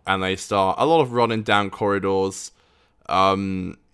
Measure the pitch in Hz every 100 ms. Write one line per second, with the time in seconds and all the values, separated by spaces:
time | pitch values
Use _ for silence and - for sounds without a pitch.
0 | - 95 95 95 - 101 95 - 139 165
1 | 131 120 117 113 107 104 101 - 104 98
2 | 98 95 98 - - - _ _ _ _
3 | - 92 95 98 98 92 90 - _